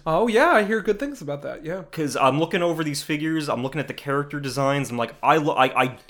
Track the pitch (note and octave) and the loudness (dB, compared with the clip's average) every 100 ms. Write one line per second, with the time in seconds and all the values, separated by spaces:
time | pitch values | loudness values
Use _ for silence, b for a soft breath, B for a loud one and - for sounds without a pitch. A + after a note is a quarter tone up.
0 | D#3 D#3+ A#3 A3 D#4+ C4 G3+ A3 G#3 G3+ | -2 2 4 4 6 4 2 0 0 -2
1 | C#4+ C#4 C#3+ C#3+ C3+ A#2+ D3+ F#3+ - - | -2 -8 -8 -8 -8 -10 -8 -10 -8 -4
2 | D3+ - C3+ C#3 E3 F#3+ F3 D#3+ D3+ C#3+ | -2 2 2 4 2 0 0 0 -2 -4
3 | - D3+ D#3 D#3+ D3 A#2+ C3 D3+ C3+ - | -4 -2 -2 -2 -2 -2 -4 -4 -6 -8
4 | C#3+ C#3 C#3+ D3 C#3 B2 C#3 C#3 B2+ A#2+ | -4 -2 -2 -6 -6 -2 0 0 -2 -4
5 | A#2 - C3 D#3 D3+ - C3 - B2+ B2+ | -6 -2 2 4 4 4 4 4 0 -2
6 | - | -4